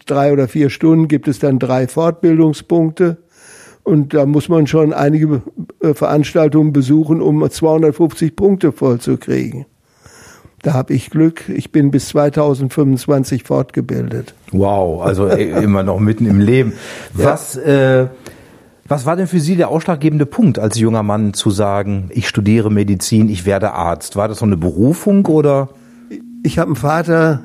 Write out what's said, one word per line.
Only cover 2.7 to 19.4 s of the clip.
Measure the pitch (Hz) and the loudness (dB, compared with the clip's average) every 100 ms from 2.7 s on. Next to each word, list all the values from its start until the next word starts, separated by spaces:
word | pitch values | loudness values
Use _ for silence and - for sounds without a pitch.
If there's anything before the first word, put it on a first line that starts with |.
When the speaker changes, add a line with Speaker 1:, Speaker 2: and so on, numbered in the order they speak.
| 170 160 156 175 165 _ _ - - - _ | 0 0 0 -2 -2 _ _ -20 -20 -20 _
Speaker 1:
Und | - 156 139 | 0 0 2
da | 151 139 | 0 2
muss | 147 - | 0 2
man | 165 147 | 0 2
schon | 160 208 | 2 2
einige, | - 143 156 156 139 - - 160 - | 2 0 2 2 0 -4 -14 -16 -4
äh, | 165 | -2
Veranstaltungen | 143 - 151 143 175 156 151 156 | 0 0 0 0 2 2 2 2
besuchen, | 143 127 151 156 160 | 2 2 2 2 0
um | 156 151 151 | 2 0 -2
zweihundertfünfzig | - 160 160 156 143 165 - 160 - | 0 0 2 2 2 -2 0 -4 0
Punkte | 196 190 165 | 0 2 0
vollzukriegen. | 113 139 120 - 127 - 131 127 127 139 _ _ _ - - - - - _ | 0 -2 -2 -2 -4 -2 -4 -4 -10 -16 _ _ _ -20 -20 -20 -20 -20 _
Da | 151 | -2
hab | 131 131 | -2 0
ich | 139 - | -4 -2
Glück, | 156 160 165 - | 0 0 0 -8
ich | - - | -8 -2
bin | 160 143 | 2 2
bis | 139 - | 0 -2
zweitausendfünfundzwanzig | 147 147 147 151 135 135 - 139 131 - 143 131 127 | 0 0 0 0 0 -2 0 0 0 0 -2 0 -4
fortgebildet. | - 139 131 - 123 - 60 60 - - - | -2 -4 -2 -6 -6 -6 -6 -8 -10 -18 -6
Speaker 2:
Wow, | 92 98 101 90 80 | -2 0 0 -2 -2
also, | 87 90 98 | -2 0 0
ey, | - 98 | 0 0
Speaker 1:
<laughs> | 78 | 0
Speaker 2:
immer | 107 98 | 2 2
noch | 95 92 | 0 0
mitten | 107 110 117 | 0 0 2
im | 98 | 4
Leben. | 101 127 117 - - - - - | 4 2 0 -4 -14 -18 -14 -2
Speaker 1:
Ja. | 147 | 0
Speaker 2:
Was, | 151 - 127 | 0 -6 -6
äh, | 143 139 131 131 131 - - - - - _ _ - | 0 2 4 2 0 -6 -20 -20 -20 -20 _ _ -6
was | 143 127 | -4 -2
war | 175 | -2
denn | 185 | 0
für | 180 | -2